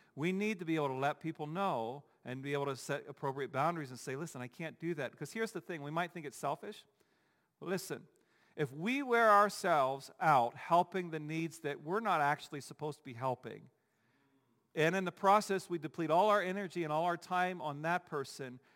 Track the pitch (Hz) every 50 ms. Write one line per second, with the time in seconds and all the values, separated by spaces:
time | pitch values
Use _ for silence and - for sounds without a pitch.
0 | _ _ _ 131 147 175 185 190 208 214 220 170 175 160 165 156 147 139 131 131
1 | 139 143 151 - - 160 160 - 151 147 156 180 196 190 156 120 113 113 127 147
2 | - _ _ _ - 120 127 135 135 143 143 143 143 139 135 120 - - 139 143
3 | - - 139 - - 139 131 143 131 113 - 131 143 165 175 165 147 127 127 117
4 | - 143 131 139 170 160 - 131 123 123 - - 170 160 - - - 170 175 147
5 | 135 117 - - 160 - - 226 226 214 - 185 - - 180 151 143 143 156 165
6 | 175 165 - 175 147 143 - - - 139 143 - - - - - - _ _ _
7 | _ _ _ _ _ _ _ _ _ _ _ _ - 165 196 180 - - 156 -
8 | - _ _ _ _ _ _ _ _ _ _ - 151 127 131 147 165 220 254 277
9 | 285 254 233 233 233 220 202 202 208 202 - - - 185 170 151 131 131 135 139
10 | - - - - - 160 147 131 117 120 - 143 - - 170 175 240 - - 190
11 | 180 170 160 156 151 147 160 160 165 165 - - - 143 143 147 151 151 185 220
12 | 233 208 180 156 143 143 151 - - - - 143 - - - - 147 156 143 -
13 | - 139 120 113 131 131 127 - - 117 101 104 - - _ _ _ _ _ _
14 | _ _ _ _ _ _ _ _ _ _ _ _ _ _ - 165 156 165 175 196
15 | 190 180 170 - - 190 202 214 202 - 196 185 - - 175 170 147 147 - -
16 | 170 151 156 175 202 214 202 208 175 185 185 202 202 175 - 180 165 151 151 156
17 | 170 180 170 170 - - 185 180 180 180 185 175 123 151 143 143 151 165 175 180
18 | 175 - - 147 135 - - - 139 127 123 127 _ _ _